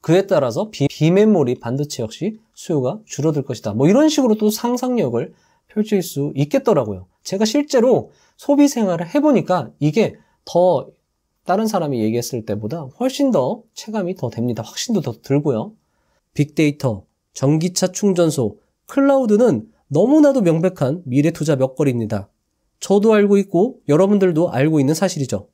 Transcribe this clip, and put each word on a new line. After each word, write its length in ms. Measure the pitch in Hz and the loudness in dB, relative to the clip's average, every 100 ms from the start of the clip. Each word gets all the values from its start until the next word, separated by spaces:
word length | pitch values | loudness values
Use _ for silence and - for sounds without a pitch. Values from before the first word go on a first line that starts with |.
그에 260 | - 175 196 | 2 2 2
따라서 420 | 170 131 117 214 | 0 0 -4 -8
비-, 200 | - 139 | -4 -4
비메모리 640 | - 151 185 214 202 123 127 | 0 2 4 4 4 2 -2
반도체 480 | 117 131 147 - | -6 -6 -6 -6
역시 340 | 110 - 185 220 _ | -8 -6 -8 -8 _
수요가 460 | - - 156 127 208 _ | -20 -4 -2 -2 -6 _
줄어들 380 | - 151 151 | -4 -2 -2
것이다. 300 | - 117 110 | -6 -8 -6
뭐 140 | 107 147 | 0 2
이런 220 | 226 311 | 4 2
식으로 260 | 302 254 214 | 2 0 2
또 140 | 214 | 0
상상력을 840 | 214 240 240 254 247 147 117 175 - _ _ _ | -2 -4 -4 -2 -2 -2 -2 -6 -12 _ _ _
펼칠 340 | 214 214 202 | -6 -2 -2
수 300 | 175 139 143 135 | -2 -6 -6 -2
있겠더라고요. 720 | 147 185 - 175 107 95 92 _ | -2 0 2 0 0 -8 -14 _
제가 220 | - 190 214 | -10 -2 0
실제로 640 | 294 294 262 240 185 - _ _ _ | 0 0 2 4 2 0 _ _ _
소비 300 | - 285 285 | 0 4 4
생활을 460 | 247 202 165 170 | 2 -2 -2 -2
해보니까 580 | 294 302 233 - 180 120 _ | 0 2 2 2 -2 -2 _
이게 360 | 147 156 214 - _ _ - | 0 2 0 -4 _ _ -4
더 420 | 170 185 147 104 _ _ _ _ _ | 2 2 2 -4 _ _ _ _ _
다른 240 | - 190 220 | -4 -2 0
사람이 320 | 208 151 127 | -2 -2 -2
얘기했을 440 | 110 120 - 123 107 | 0 -2 -4 -8 -6
때보다 360 | 113 107 165 135 _ | -6 -6 -10 -12 _
훨씬 320 | 254 262 277 | -6 -2 0
더 320 | 196 131 233 _ | 0 -2 -6 _
체감이 420 | - - 214 180 185 | -20 -10 -6 -6 -6
더 140 | 123 | -8
됩니다. 320 | - 123 117 | -4 -6 -6
확신도 380 | 110 - - 214 | -10 -12 -4 -4
더 140 | 139 110 | -4 -10
들고요. 520 | - 139 147 113 175 - _ _ _ _ _ | -2 -2 0 -4 -6 -14 _ _ _ _ _
빅데이터, 720 | - 147 - 151 143 131 101 _ _ _ | -4 -4 0 -2 0 -4 -4 _ _ _
전기차 540 | - 135 156 180 180 185 | -4 0 0 0 -2 -4
충전소, 720 | 185 202 180 170 156 110 - _ _ - | -2 -2 2 0 0 -4 -4 _ _ -6
클라우드는 840 | - 277 269 240 208 240 127 110 _ _ | 0 2 2 2 4 4 2 -6 _ _
너무나도 540 | 143 226 311 294 269 | 0 4 6 6 4
명백한 640 | 180 160 180 185 131 170 139 | 2 2 0 -2 -4 -4 -2
미래 260 | 127 147 | 0 0
투자 240 | - 151 139 | 0 -2 0
먹거리입니다. 720 | 131 - 143 120 107 107 101 _ _ _ _ _ | 0 0 -2 -2 -4 -6 -8 _ _ _ _ _
저도 340 | - 202 214 | 0 2 4
알고 240 | 214 202 202 | 4 4 2
있고 420 | 196 170 226 - - | 2 0 0 -2 0
여러분들도 640 | 151 196 208 185 156 175 | 2 4 4 2 2 0
알고 280 | 120 151 156 | 0 2 2
있는 140 | 135 | 2
사실이죠. 540 | 160 190 151 127 101 - | 0 -2 -4 -6 -6 -8